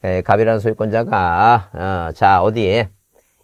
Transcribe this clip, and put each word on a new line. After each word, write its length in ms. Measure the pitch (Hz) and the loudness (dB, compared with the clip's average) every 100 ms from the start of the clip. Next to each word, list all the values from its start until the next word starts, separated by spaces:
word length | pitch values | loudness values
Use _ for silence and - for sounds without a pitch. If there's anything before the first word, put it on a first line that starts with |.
에, 180 | 98 92 | -4 -4
갑이라는 380 | 90 101 110 110 | 0 2 2 0
소유권자가, 1080 | 110 110 110 113 117 107 90 85 110 117 92 | -2 -4 -2 -2 -2 -2 0 2 4 2 0
어, 380 | - 95 92 82 | -10 -6 -6 -6
자, 280 | 78 101 95 | 0 2 4
어디에 480 | 95 113 101 107 104 _ _ _ _ _ | 2 0 0 0 -2 _ _ _ _ _